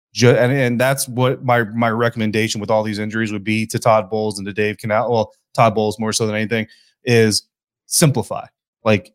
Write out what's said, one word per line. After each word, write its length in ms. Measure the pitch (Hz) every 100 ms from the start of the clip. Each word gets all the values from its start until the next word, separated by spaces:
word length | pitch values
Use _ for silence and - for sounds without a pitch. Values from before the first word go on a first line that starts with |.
| _
ju-, 160 | 104 120
and, 220 | 120 123
and 280 | 139 123 120
that's 280 | 127 139 -
what 360 | 120 127 127
my, 200 | 127 120
my 260 | 104 117 117
recommendation 720 | 113 117 117 107 110 110 110
with 100 | 104
all 140 | 110
these 160 | 107 104
injuries 320 | 107 110 107
would 120 | 104
be 220 | 101 110 110
to 120 | 113
Todd 300 | 117 110 95
Bowles 280 | 110 107 98
and 80 | 98
to 80 |
Dave 240 | 101 104 101
Canal. 340 | 110 107 117
Well, 220 | 117 107 _ _ -
Todd 200 | 117 104
Bowles 220 | 107 101
more 160 | 110
so 140 | - 110
than 80 | 107
anything, 320 | 104 113 107 _ _ _ 127
is 380 | 117 110 101 - _ _ _ -
simplify. 600 | - 156 123 - 98 - _ _ _
Like, 300 | 113 101 -